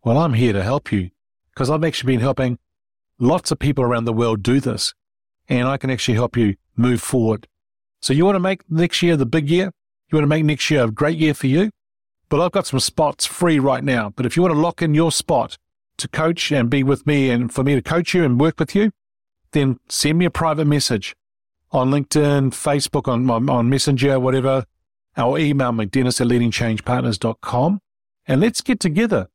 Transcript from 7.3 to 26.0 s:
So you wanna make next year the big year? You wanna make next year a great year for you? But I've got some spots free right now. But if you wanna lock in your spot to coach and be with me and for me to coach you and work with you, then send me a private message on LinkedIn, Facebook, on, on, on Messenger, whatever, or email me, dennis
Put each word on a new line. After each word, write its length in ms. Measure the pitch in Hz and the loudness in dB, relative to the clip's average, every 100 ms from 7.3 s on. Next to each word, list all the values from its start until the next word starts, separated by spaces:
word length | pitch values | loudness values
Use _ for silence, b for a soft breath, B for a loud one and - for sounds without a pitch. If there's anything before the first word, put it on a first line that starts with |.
| 104 - _ _ _ _ _ | -2 -6 _ _ _ _ _
So 120 | - | -2
you 120 | 139 | 2
wanna 160 | 185 190 | 4 2
make 300 | 185 190 _ | 0 -4 _
next 320 | 160 170 - | 0 0 2
year 140 | 175 160 | 2 2
the 100 | 127 | 2
big 220 | 160 143 | 0 0
year? 240 | 170 190 - _ _ _ | 0 0 -8 _ _ _
You 60 | 156 | 0
wanna 100 | 147 | 2
make 180 | 156 | 2
next 260 | 151 143 - | 2 0 0
year 140 | 151 | 2
a 60 | 117 | 0
great 280 | 107 151 165 | 0 -2 2
year 160 | 156 | 0
for 120 | 139 135 | 0 0
you? 240 | 147 208 _ _ _ _ _ _ | 2 0 _ _ _ _ _ _
But 120 | 147 | 0
I've 120 | 175 | 0
got 140 | 202 - | 0 -2
some 140 | 135 | -2
spots 460 | - - 151 - - | -2 0 -2 -2 -8
free 320 | - 175 151 | -2 2 2
right 240 | 135 127 | 2 0
now. 280 | 135 123 104 | 0 -2 -4
But 160 | - 123 | -4 -2
if 100 | 170 | 0
you 60 | |
wanna 120 | 180 | 2
lock 280 | 151 170 - | 2 0 -2
in 100 | 165 | 0
your 180 | 151 165 | 2 2
spot 460 | - - 143 - - _ _ _ - | 0 0 -2 -2 -10 _ _ _ -14
to 120 | - | -8
coach 440 | - 160 170 - | -2 -2 -2 -2
and 160 | 147 120 | 0 0
be 140 | 139 | 0
with 240 | 131 135 - | 0 0 0
me 240 | 143 135 | 0 2
and 220 | 120 120 | 0 -2
for 120 | - | -2
me 100 | 135 | 0
to 80 | 139 | 0
coach 300 | - 165 170 | 0 -2 0
you 120 | 180 | 0
and 140 | 156 123 | 2 2
work 220 | 156 - | 0 0
with 140 | 160 | -2
you, 160 | 196 214 _ _ _ _ _ _ | 0 0 _ _ _ _ _ _
then 260 | 151 135 123 _ | 0 0 -2 _
send 300 | - 147 165 | -4 0 2
me 80 | 180 | 0
a 40 | |
private 360 | - 165 151 147 | 0 -2 0 2
message 500 | 147 - 110 - - _ _ _ _ _ | 2 0 -4 -6 -16 _ _ _ _ _
on 180 | 139 127 | -2 0
LinkedIn, 600 | 147 139 151 147 143 135 | 0 0 0 2 2 0
Facebook, 580 | - 151 143 - 143 131 | -2 -2 -2 -2 -4 -2
on, 200 | 120 127 | 0 0
on, 180 | 113 135 | 0 0
on 220 | 123 120 | 0 2
Messenger, 500 | 135 151 135 139 135 | 0 0 2 2 2
whatever, 460 | 127 131 131 135 120 _ _ _ _ - | 2 0 0 -2 -4 _ _ _ _ -2
or 220 | 120 147 | -2 0
email 340 | 147 139 127 | 0 0 0
me, 140 | 113 104 | -2 -2
dennis 340 | 135 | 0